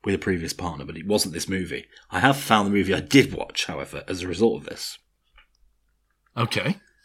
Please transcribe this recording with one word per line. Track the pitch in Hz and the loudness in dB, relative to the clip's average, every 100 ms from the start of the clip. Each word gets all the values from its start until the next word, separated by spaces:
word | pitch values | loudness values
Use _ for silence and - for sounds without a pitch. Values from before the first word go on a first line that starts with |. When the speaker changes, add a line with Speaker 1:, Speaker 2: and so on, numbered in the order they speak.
Speaker 1:
with | 104 95 | 0 -2
a | |
previous | - 90 82 | 0 -2 -2
partner, | - 87 78 71 | -6 -6 -8 -10
but | - | -10
it | 95 | 0
wasn't | 104 98 | 0 0
this | 82 - | -4 -4
movie. | 95 87 - - - _ | -4 -4 -8 -12 -20 _
I | 92 | 4
have | 131 139 | 4 4
found | - 110 101 | 4 4 4
the | 101 | 2
movie | 92 90 | 2 0
I | |
did | 90 139 - | 6 6 6
watch, | - - - - | 0 -6 -6 -6
however, | 78 69 71 - | -6 -8 -10 -8
as | 90 | -8
a | 90 | -6
result | 87 113 - | 2 2 2
of | - | -8
this. | - - - _ _ _ - _ _ _ _ _ _ _ _ _ - | -12 -12 -14 _ _ _ -20 _ _ _ _ _ _ _ _ _ -4
Speaker 2:
Okay. | 120 107 95 202 _ _ | 0 0 0 -4 _ _